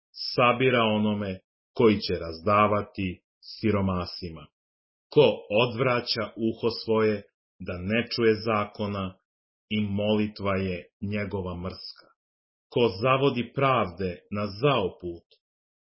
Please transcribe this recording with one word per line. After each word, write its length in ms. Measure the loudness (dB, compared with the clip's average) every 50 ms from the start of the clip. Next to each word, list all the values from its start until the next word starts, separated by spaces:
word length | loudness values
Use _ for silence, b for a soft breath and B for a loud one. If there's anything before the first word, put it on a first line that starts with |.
| _ _
sabira 720 | _ -14 -14 -6 0 2 4 4 4 4 2 2 4 4 4
onome 560 | 2 2 2 2 0 0 -2 -4 -6 -6 -8 -12 _ _ _ _ _ _
koji 260 | 4 6 6 6 4
će 140 | 2 -2 -4
razdavati 1080 | -4 -4 -6 -10 -4 0 2 4 4 4 4 4 0 -2 -4 -6 -6 -4 -4 -6 -8 _ _ _ _
siromasima. 1080 | -20 -20 -8 -2 0 2 2 2 2 0 0 -2 -4 -6 -10 -12 -12 -12 -12 -14 -18 -20 _ _ _ _ _ _ _ _ _ _ _ _
Ko 160 | 4 6 6 6 4 0 -4 -2 0 2 2
odvraća 600 | 2 0 0 0 0 0 0 -2 -4 -4 -4 -6 -6 -4
uho 340 | -2 -2 -2 -2 -2 -2 -4 -4 -4 -2
svoje 380 | 0 2 2 4 2 2 0 -4 _ _ _ _ _ _ -14
da 200 | -10 -10 -8 -8
ne 300 | -4 -2 -2 -2 -2 -2
čuje 240 | -2 2 4 4 4
zakona, 840 | 2 0 -2 -2 -2 -2 -4 -6 -6 -6 -4 -4 -4 -6 -6 -8 _ _ _ _ _ _ _ _ _ _ -6 -4
i 80 | -4
molitva 760 | -2 -2 -2 -2 0 2 2 2 0 -2 -4 -4 -4 -2 -2
je 280 | -2 -2 -2 -4 -6 -10 -14 _ _
njegova 560 | -8 -6 -4 -4 -4 -4 -6 -6 -6 -6 -8
mrska. 520 | -8 -8 -10 -10 -12 -16 -20 -20 -20 -20 _ _ _ _ _ _ _ _ _ _ _ _ _
Ko 100 | 0 2 2 2 2 0 0
zavodi 500 | 2 2 2 2 2 0 0 -4 -4 -4
pravde 640 | 0 0 2 2 2 0 -2 -4 -4 -6 -6 -6 -8 -10 _
na 160 | -6 -6 -6
zao 520 | -6 -4 0 2 2 2 2 0 -2 -4 -8
put, 260 | -10 -12 -12 -12 -16 _ _ _ _ _ _ _ _ _ _ _ _ _